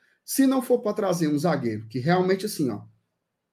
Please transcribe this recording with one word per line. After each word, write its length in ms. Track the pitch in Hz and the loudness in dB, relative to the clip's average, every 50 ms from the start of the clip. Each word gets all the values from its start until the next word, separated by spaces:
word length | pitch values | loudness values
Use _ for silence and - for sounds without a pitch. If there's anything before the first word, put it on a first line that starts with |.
| _ _ _ _ _ | _ _ _ _ _
se 220 | - - - 269 | -6 0 2 2
não 160 | 262 269 262 | 4 2 0
for 180 | 247 - 247 240 | 0 0 0 0
pra 140 | - 208 208 | 0 -2 -2
trazer 340 | 214 208 190 175 170 165 147 | 0 0 0 0 0 0 0
um 100 | 151 143 | 0 0
zagueiro, 500 | 147 180 156 135 123 117 110 107 110 - | 0 0 0 0 -2 -2 -4 -4 -8 -8
que 120 | - 131 | -8 -4
realmente 460 | 120 160 175 185 185 185 190 190 196 | 0 2 2 2 4 2 0 0 -2
assim, 240 | 208 - - 156 123 | -6 -4 -2 -2 -2
ó, 140 | 107 110 - - _ _ _ _ _ _ _ _ _ _ _ _ | -4 -6 -10 -16 _ _ _ _ _ _ _ _ _ _ _ _